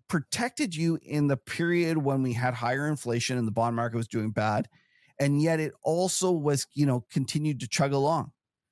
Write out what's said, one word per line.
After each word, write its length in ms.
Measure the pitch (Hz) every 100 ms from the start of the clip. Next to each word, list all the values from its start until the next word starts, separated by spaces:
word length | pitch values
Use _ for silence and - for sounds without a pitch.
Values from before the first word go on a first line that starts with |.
| -
protected 640 | 165 - - 240 - 269 160
you 240 | 165 165
in 260 | - 147 147
the 100 | 139
period 600 | - - 170 175 165 160
when 240 | 139 135
we 120 | 131
had 200 | 117 127
higher 320 | 120 120 131 147
inflation 500 | 147 123 117 - 127
and 100 | 113
the 40 |
bond 260 | 107 117 117
market 180 | 117 117
was 120 | 113
doing 240 | 113 110
bad. 360 | 107 107 107 - _ _ _ _ -
And 220 | 143 143
yet 200 | 156 160
it 120 | 156 -
also 480 | - 165 185 - 185
was, 360 | 175 147 143 -
you 120 | - 143
know, 200 | 127 -
continued 520 | - 131 151 151 131
to 60 | 120
chug 260 | - 143
along. 380 | 139 139 160 - - _ _ _